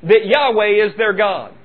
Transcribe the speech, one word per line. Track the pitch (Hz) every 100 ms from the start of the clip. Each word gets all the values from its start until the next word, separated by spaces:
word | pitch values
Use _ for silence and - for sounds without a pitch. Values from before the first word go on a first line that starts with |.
that | 165 220 202
Yahweh | 285 277 220 208 208 208
is | 208
their | 220
God, | 196 208 170 104 -